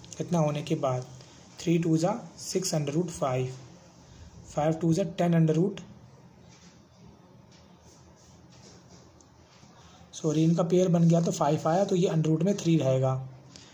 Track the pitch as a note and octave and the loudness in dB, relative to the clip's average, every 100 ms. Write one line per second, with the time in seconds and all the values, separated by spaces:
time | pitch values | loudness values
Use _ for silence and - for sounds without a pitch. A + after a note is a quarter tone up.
0 | - - C#3+ E3+ D3+ D3 - D#3 C#3 B2+ | -14 -10 -4 0 0 -2 -4 -2 -2 -4
1 | B2+ - - - - - E3+ E3+ E3 D#3+ | -6 -16 -20 -20 -20 -8 0 0 2 0
2 | F3 A#3 - - - F#3 - D#3+ C#3+ D3+ | 0 -4 -10 -16 -8 -6 -2 -4 -2 -2
3 | F3+ - C#3 B2+ B2+ - - - - - | -4 -4 -2 -2 -4 -8 -18 -20 -20 -20
4 | - - - - - - D3+ D#3+ E3+ D#3+ | -20 -20 -20 -20 -10 -2 0 0 0 0
5 | G3 - F3 E3 D#3+ D#3 G3 - - - | -2 -2 2 4 4 2 0 -2 -12 -20
6 | - - - - - - - - - - | -20 -20 -20 -20 -20 -20 -20 -20 -20 -20
7 | - - - - - - - - - - | -20 -20 -20 -20 -20 -20 -20 -20 -20 -20
8 | - - - - - - - - - - | -20 -20 -20 -20 -20 -20 -20 -20 -20 -20
9 | - - - - - - - - - - | -20 -20 -20 -20 -20 -20 -20 -20 -20 -20
10 | - - D#3+ D3+ E3 F3 F3 F3+ F#3 E3+ | -20 -6 -2 2 2 2 2 2 2 4
11 | E3+ E3 F3 - D3 D#3 D#3+ E3+ G3 F#3 | 4 4 2 0 0 0 0 0 0 0
12 | F#3 D#3+ D#3 D#3+ F#3 G3+ E3 D#3+ C3 C3 | 0 0 0 2 0 0 2 2 2 2
13 | C3 C3 - - - - - | 0 -2 -6 -16 -20 -20 -20